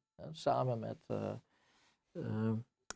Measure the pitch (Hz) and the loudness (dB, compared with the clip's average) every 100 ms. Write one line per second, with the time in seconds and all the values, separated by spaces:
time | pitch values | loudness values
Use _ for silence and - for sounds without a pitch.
0 | _ - 160 160 - 127 127 113 110 107 | _ -14 -12 -2 2 4 4 0 -2 -6
1 | - 107 104 110 - _ _ _ _ _ | -4 -2 -2 -4 -10 _ _ _ _ _
2 | _ 170 117 110 110 113 - _ - | _ -8 -2 2 2 0 -4 _ -14